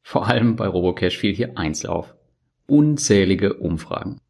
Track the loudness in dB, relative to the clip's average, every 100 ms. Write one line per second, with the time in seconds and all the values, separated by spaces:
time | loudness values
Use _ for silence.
0 | -4 -4 0 2 2 0 -2 0 0 0
1 | -2 0 -4 -2 -6 -4 -6 -6 -6 -6
2 | -8 _ _ _ _ _ 2 4 4 2
3 | 2 4 4 2 0 -2 -4 -4 -6 -8
4 | -8 -14